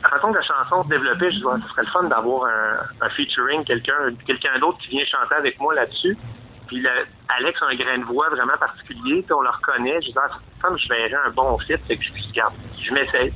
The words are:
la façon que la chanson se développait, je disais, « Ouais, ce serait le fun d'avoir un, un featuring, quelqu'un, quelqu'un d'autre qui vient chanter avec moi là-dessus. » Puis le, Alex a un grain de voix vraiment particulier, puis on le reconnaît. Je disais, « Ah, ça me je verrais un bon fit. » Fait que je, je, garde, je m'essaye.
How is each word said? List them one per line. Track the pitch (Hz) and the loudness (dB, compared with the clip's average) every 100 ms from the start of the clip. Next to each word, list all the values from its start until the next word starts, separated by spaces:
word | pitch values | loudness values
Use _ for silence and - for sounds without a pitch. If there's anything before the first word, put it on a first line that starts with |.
la | - | 4
façon | 139 208 | 4 2
que | 202 | 2
la | |
chanson | - 143 127 180 | 2 0 2 2
se | 147 | 2
développait, | 151 135 120 180 | 2 2 2 2
je | 196 | 2
disais, « | 131 | 0
Ouais, | 123 | -2
ce | - | -2
serait | - | -2
le | 113 | 0
fun | 180 | 2
d'avoir | 175 117 113 131 127 | 2 2 2 0 2
un, | 110 107 117 120 - 113 | 2 0 0 -4 -4 -4
un | |
featuring, | - 139 - 127 151 | -2 -2 0 0 0
quelqu'un, | 135 120 120 143 135 120 - | 0 0 2 2 0 -2 -2
quelqu'un | 131 147 131 | -2 0 2
d'autre | 151 - | 2 0
qui | - | -4
vient | 135 139 | -2 0
chanter | 143 123 147 | 0 2 2
avec | 139 - | 0 0
moi | 143 156 | 0 2
là-dessus. » | 117 - 175 220 - - - - - | 0 0 -2 -2 -8 -14 -18 -20 -10
Puis | 127 | -2
le, | 131 127 - - - 127 | 0 0 -2 -10 -4 0
Alex | 135 170 | 0 0
a | 147 | -2
un | 127 | 0
grain | 127 127 | 0 -2
de | |
voix | 117 123 156 | -2 0 0
vraiment | 143 123 147 | 2 0 0
particulier, | 151 - - 123 123 160 | 0 -4 -14 -8 0 0
puis | 185 | 2
on | 151 | 2
le | 127 | 2
reconnaît. | - - 131 123 165 | 0 -2 0 0 -2
Je | 143 | -2
disais, « | 123 | 0
Ah, | 139 - - - | -2 -4 -16 -4
ça | 180 | -2
me | 175 | -2
je | - | 0
verrais | 117 113 139 135 | 0 2 0 0
un | |
bon | 113 131 113 | 2 2 2
fit. » | - 160 - | 0 -4 -2
Fait | 117 | -4
que | |
je, | - | -4
je, | - - | -8 -6
garde, | 113 110 - - - | 0 0 0 -14 -10
je | - | -2
m'essaye. | 139 131 135 127 | 0 2 2 0